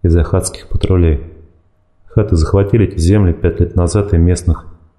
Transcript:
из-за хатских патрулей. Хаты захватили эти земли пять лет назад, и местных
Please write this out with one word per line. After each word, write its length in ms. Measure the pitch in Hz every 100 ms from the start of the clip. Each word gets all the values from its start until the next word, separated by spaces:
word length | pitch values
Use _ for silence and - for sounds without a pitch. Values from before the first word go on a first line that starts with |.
из-за 200 | 90 85
хатских 460 | 80 95 87 - -
патрулей. 560 | - - 92 85 73 - - - _ _ _ _ _ -
Хаты 300 | - 104 82
захватили 500 | 78 98 98 113 92
эти 100 | -
земли 360 | 85 104 95
пять 260 | 82 87 -
лет 160 | 87
назад, 400 | - 87 107 101
и 40 | 85
местных 480 | 85 87 85 - - - _